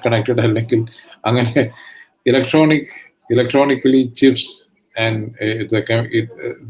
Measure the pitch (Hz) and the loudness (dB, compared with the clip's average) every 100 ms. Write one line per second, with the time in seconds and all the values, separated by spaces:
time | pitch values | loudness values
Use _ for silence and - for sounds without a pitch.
0 | 120 113 113 117 113 110 113 113 117 - | 0 0 0 0 0 0 0 -2 -2 -10
1 | - - 107 123 113 139 123 - - - | -20 -8 -2 0 0 0 -2 -6 -20 -20
2 | - _ - 131 127 156 156 151 - - | -20 _ 0 0 2 2 4 2 -4 -16
3 | - _ - 120 120 139 139 131 135 131 | -20 _ -2 0 2 2 2 2 2 2
4 | 123 - 135 123 - - - _ _ 113 | 2 2 2 2 -4 -10 -20 _ _ -4
5 | 113 110 107 - 107 110 107 110 - 113 | -2 -2 -6 -6 -6 -4 -2 -2 0 -2
6 | 117 117 113 - 120 - | -2 -4 -4 -8 -12 -8